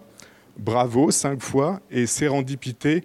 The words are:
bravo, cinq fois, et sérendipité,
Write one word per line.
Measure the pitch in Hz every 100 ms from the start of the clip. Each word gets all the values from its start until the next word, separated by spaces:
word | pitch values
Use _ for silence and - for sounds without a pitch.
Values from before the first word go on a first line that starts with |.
| - - - - _ -
bravo, | 107 117 123 117 165
cinq | 190 143 139
fois, | - 135 147 190 -
et | 127 120
sérendipité, | - 151 139 131 135 127 117 143 165